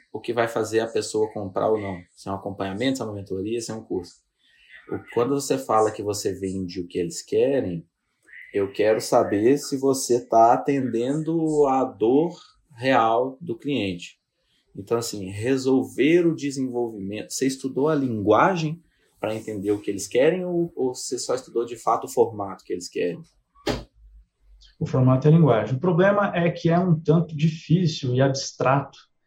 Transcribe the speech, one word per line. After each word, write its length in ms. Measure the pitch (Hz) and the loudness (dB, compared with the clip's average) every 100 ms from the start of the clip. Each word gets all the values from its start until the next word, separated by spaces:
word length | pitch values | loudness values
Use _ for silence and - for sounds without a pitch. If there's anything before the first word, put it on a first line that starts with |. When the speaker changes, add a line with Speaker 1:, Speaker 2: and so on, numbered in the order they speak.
| _ | _
Speaker 1:
o 80 | 107 | -12
que 140 | - | -4
vai 140 | 117 113 | 0 0
fazer 320 | 117 107 110 | 0 0 0
a 80 | 113 | 0
pessoa 440 | 110 - 107 107 | -2 -2 -2 -2
comprar 380 | 107 98 101 104 | -4 -6 -2 0
ou 100 | 107 | 0
não. 220 | 98 90 90 _ | -2 -10 -14 _
Se 120 | 98 | -8
é 40 | |
um 40 | 98 | -8
acompanhamento, 600 | 101 98 95 98 135 131 | -8 -8 -8 -4 -2 -2
se 60 | |
é 20 | 110 | -6
uma 80 | |
mentoria, 480 | 101 95 95 104 117 | -10 -8 -8 -6 -6
se 80 | 113 | -6
é 60 | 110 | -10
um 80 | |
curso. 400 | - 92 87 - _ _ _ _ _ - - | -6 -8 -8 -18 _ _ _ _ _ -20 -12
O, 80 | 95 - | -12 -6
quando 260 | 117 127 139 | -2 0 -2
você 160 | - 135 | -2 -4
fala 360 | - 110 107 | 0 2 2
que 100 | - | 0
você 320 | 104 98 104 | -4 -4 -4
vende 460 | 92 95 95 90 92 | -4 -4 -4 -6 -8
o 80 | 87 | -8
que 100 | 90 | -4
eles 240 | 87 - | -4 -6
querem, 640 | - 107 127 139 98 85 - _ _ _ _ - - | -4 0 2 0 -2 -6 -10 _ _ _ _ -20 -8
eu 200 | 101 98 | -4 -2
quero 280 | - 107 113 | 0 2 2
saber 600 | - 123 101 104 117 143 | 2 2 2 2 4 2
se 180 | - 135 | 0 -2
você 480 | 135 131 - 120 - | 0 0 0 0 2
tá 280 | 113 117 | 6 6
atendendo 1120 | 135 147 139 123 113 123 151 156 165 160 151 139 | 4 0 -2 0 -2 -2 -2 -2 -2 0 2 4
a 160 | 135 | 2
dor 520 | 120 - 113 139 170 - - _ _ 113 | 0 0 2 4 2 -4 -20 _ _ -4
real 600 | 131 127 113 117 131 131 | 2 4 4 2 0 -4
do 160 | - 113 | -10 -8
cliente. 640 | 143 131 98 87 - _ _ _ _ _ _ - | -4 -2 -2 -4 -10 _ _ _ _ _ _ -12
Então, 220 | 98 117 | -4 -2
assim, 320 | 117 104 95 | -2 -8 -10
resolver 960 | 101 120 135 131 131 110 - 143 175 170 | -6 -2 0 2 0 0 0 4 4 2
o 100 | 139 | 0
desenvolvimento. 960 | 143 135 131 120 117 107 98 107 - | -4 -4 -4 -4 -6 -6 -8 -10 -8
Você 140 | - 135 | -4 -4
estudou 420 | 131 131 127 151 | -2 -6 -2 0
a 60 | |
linguagem 880 | 151 131 107 101 107 170 180 156 160 _ _ _ _ 104 | 0 -2 0 4 4 4 2 -2 -6 _ _ _ _ -6
pra 100 | 110 | -6
entender 360 | 110 104 101 | -8 -6 -2
o 80 | 104 | -2
que 80 | - | -2
eles 180 | 98 - | -6 -2
querem 380 | 120 151 185 180 | 2 2 2 -2
ou, 260 | 170 170 - | -2 -2 -2
ou 180 | 127 | -4
você 240 | 123 - 120 | -4 -8 -8
só 160 | - | -4
estudou 320 | 123 - 113 120 | -6 -4 -4 -4
de 100 | 120 | -4
fato 280 | - 120 | -2 -2
o 40 | - | -2
formato 560 | - 113 104 98 95 | 0 0 0 -10 -10
que 80 | - | -10
eles 160 | 90 - | -10 -8
querem? 320 | - 87 85 - _ _ _ - - - _ - - _ _ _ - _ - | -4 -4 -4 -12 _ _ _ -6 -6 -8 _ -20 -20 _ _ _ -20 _ -8
Speaker 2:
O 60 | 165 | -2
formato 420 | 131 127 127 151 | 2 4 4 6
e 20 | |
a 20 | |
linguagem. 440 | 165 147 113 107 127 | 6 6 4 2 0
O 40 | |
problema 520 | 175 170 196 202 196 175 | 0 4 4 4 0 0
é 160 | 170 | 0
que 180 | - 165 | 0 2
é 80 | 170 | 2
um 220 | 185 156 | 4 2
tanto 360 | - 170 165 147 | 4 2 2 0
difícil 800 | 165 - - 175 165 - 127 | 0 0 0 2 2 -2 -2
e 80 | 123 | 2
abstrato 800 | 139 131 - - 123 139 - - _ _ | 2 0 -6 -2 2 2 -2 -12 _ _